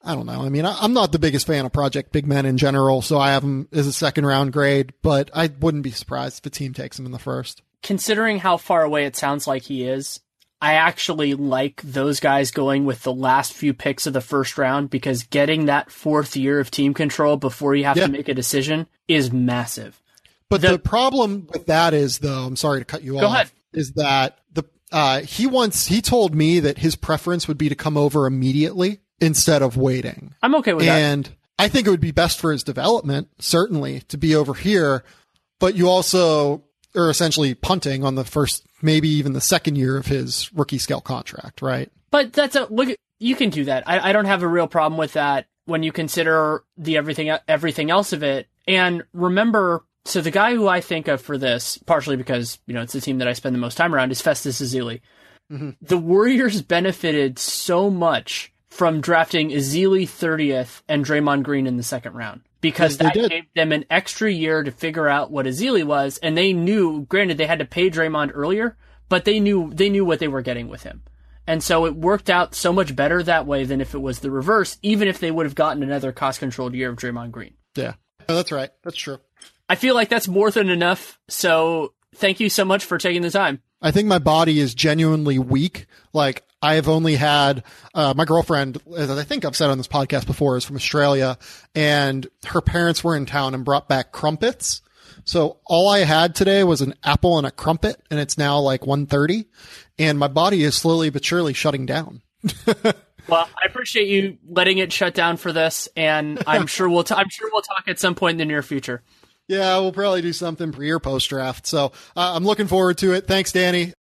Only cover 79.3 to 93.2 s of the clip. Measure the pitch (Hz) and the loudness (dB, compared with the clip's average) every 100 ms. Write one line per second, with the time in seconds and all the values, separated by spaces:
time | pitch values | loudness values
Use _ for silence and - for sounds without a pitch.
79.3 | _ - _ _ 180 262 247 220 226 196 | _ -20 _ _ 0 2 2 2 0 0
80.3 | 185 214 214 196 175 175 180 - - _ | 2 2 2 0 0 0 0 -6 -20 _
81.3 | - 180 160 160 165 147 _ _ _ 196 | -4 2 2 2 -2 -6 _ _ _ -2
82.3 | 190 214 - 190 196 - 175 185 175 175 | 0 0 0 0 0 0 -4 -2 -2 -2
83.3 | 196 185 139 _ _ 156 190 214 185 143 | 0 0 -4 _ _ 0 2 4 2 4
84.3 | 156 165 151 139 117 160 151 160 156 147 | 4 4 4 0 0 0 4 2 2 2
85.3 | 131 123 135 170 - - _ _ 156 143 | 0 2 0 0 -4 -20 _ _ 0 0
86.3 | 127 _ _ 147 156 143 160 160 147 147 | -2 _ _ 2 2 4 2 2 2 2
87.3 | 147 139 135 - - - - 147 135 165 | 4 4 0 -6 -20 -10 0 0 2 2
88.3 | 160 - 156 135 131 - 170 147 135 147 | 2 2 0 -2 -6 -12 -6 -4 -4 -4
89.3 | 294 151 127 151 135 127 147 135 131 110 | -4 -4 0 0 0 -2 -2 -2 -2 -4
90.3 | 135 143 127 - 139 - 151 143 139 131 | 0 0 0 -4 -6 -4 2 2 2 0
91.3 | 127 - - _ 156 151 147 139 135 131 | -2 -12 -20 _ -2 2 2 0 -2 -8
92.3 | _ - 175 - 175 170 165 170 160 | _ -4 0 0 2 2 0 0 -2